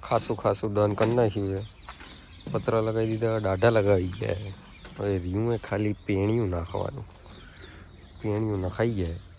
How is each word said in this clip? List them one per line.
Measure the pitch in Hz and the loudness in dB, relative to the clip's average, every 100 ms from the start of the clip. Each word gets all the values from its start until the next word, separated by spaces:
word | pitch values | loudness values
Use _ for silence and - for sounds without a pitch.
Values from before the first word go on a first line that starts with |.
ખાસું | - 120 - 110 | 2 0 2 0
ખાસું | 110 101 110 | 2 2 0
ડન | 101 104 | 2 2
કરી | 101 110 | 4 2
નાખ્યું | 120 113 101 98 | 4 4 2 -2
છે. | 95 104 - - - - - - - - | -2 -6 -14 -18 -16 -16 -18 -18 -16 -4
પતરા | 113 104 113 | -2 2 2
લગાવી | 110 110 113 | 2 0 0
દીધા, | 110 117 110 | 2 0 2
દાઢા | 104 95 113 | 0 4 6
લગાવી | 113 101 98 92 | 6 6 4 2
ગયા | 95 110 | -4 -4
છે. | 92 101 98 - - - - | -4 -6 -12 -16 -20 -18 -6
હવે | 101 95 | -2 0
રહ્યું | 90 95 117 | 0 -2 0
એ | 117 | -2
ખાલી | - 101 107 | -2 -2 0
પેણિયું | 104 - 98 101 113 107 | -2 0 2 2 2 0
નાખવાનું. | 87 85 98 95 139 110 - - - - - - - - - - - | -2 -4 -4 -4 -6 -12 -16 -20 -20 -20 -18 -18 -18 -20 -20 -20 -8
પેણિયું | 110 104 110 101 | -2 0 0 0
નખાઈ | 92 - 113 | -2 0 0
જાય | 107 85 85 - | 2 -2 -4 -12